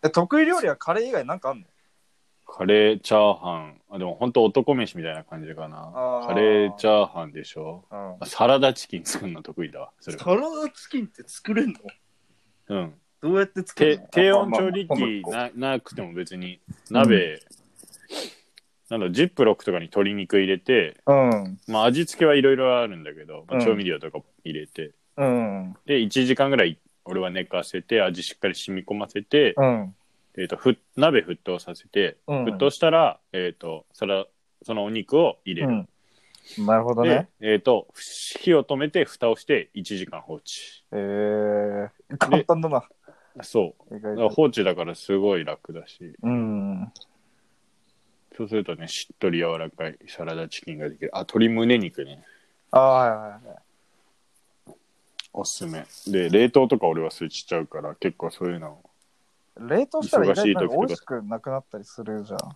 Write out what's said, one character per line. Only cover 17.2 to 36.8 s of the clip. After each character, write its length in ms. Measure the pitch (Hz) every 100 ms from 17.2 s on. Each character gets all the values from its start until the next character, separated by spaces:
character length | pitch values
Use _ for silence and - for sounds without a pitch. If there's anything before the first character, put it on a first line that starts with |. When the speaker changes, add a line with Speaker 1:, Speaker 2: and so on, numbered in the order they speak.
| 85
Speaker 1:
う 20 | 76
ん。 40 | _ - _ _ - - _ - - - _ _ _ _ _
Speaker 2:
な 60 | 113
ん 20 |
だ、 100 | 92
ジ 140 | 92
ッ 80 | 180
プ 140 | - 120
ロ 80 |
ッ 20 | 101
ク 80 |
と 80 | -
か 60 | 90
に 60 |
鶏 280 | 82 - 98
肉 260 | 101 95 101
入 80 | 95
れ 120 | 95
て、 420 | - 127 82 - -
Speaker 1:
う 80 |
ん。 440 | 139 131 110 95 95 -
Speaker 2:
ま 120 | 110
あ、 60 |
味 200 | 113 131
付 140 | 165 -
け 80 | 160
は 80 |
い 80 | 143
ろ 100 | 135
い 40 | 131
ろ 220 | 131 123
あ 80 | 117
る 120 | 87
ん 60 |
だ 100 | 76
け 100 | 76
ど、 220 | 78 76 78
ま 60 |
あ、 20 | 131
Speaker 1:
う 60 |
ん。 20 |
Speaker 2:
調 100 | 117
味 100 | 104
料 140 | 92 78
と 120 | 80
か 80 | 76 - _
入 160 | 85 78
れ 60 | 76
て、 260 | - 76 _ _ -
Speaker 1:
う 80 |
ん。 500 | 139 123 110 98 92 92 -
Speaker 2:
で、 120 | 139
一 280 | 107 135 127
時 100 | 131
間 140 | 139
ぐ 80 | 135
ら 80 | 87
い 120 | 80 _ _ -
俺 120 | 95
は 120 | 92
寝 160 | 92 87
か 180 | 90
せ 160 | 85 92
て、 220 | - 113
味 200 | 92 85
し 120 | 85 -
っ 20 |
か 100 | 98
り 60 |
染 220 | 90 - 95
み 80 |
込 80 | 92
ま 160 | 104 104
せ 140 | 104
て、 320 | 104 147 131 -
Speaker 1:
う 80 |
ん。 300 | 135 120 98 98 _ _ _ -
Speaker 2:
え 60 |
っ 40 | 90
と、 120 | -
ふ-、 180 | 131 117 _ -
鍋 220 | 151 131
沸 180 | - 87
騰 160 | - 90
さ 160 | -
せ 140 | 87 _
て、 300 | 101 92 - -
Speaker 1:
う 80 |
ん。 100 | 143
Speaker 2:
沸 140 | 117 98
騰 100 | 139
し 100 | -
た 120 | 165
ら、 280 | 165 147 - _
え 200 | 95 90
っ 20 | 82
と、 300 | 85 80 _
そ 100 | _
れ、 240 | 101 98 98 _ _ _
そ 120 | -
の 100 | 113
お 60 | 101
肉 280 | 110 98 143
を 200 | 165 - -
入 160 | 85
れ 40 | 131
る。 200 | 113 92 _ _ _ _ _ - -
Speaker 1:
う 20 |
ん。 60 | 104
な 100 |
る 60 | 113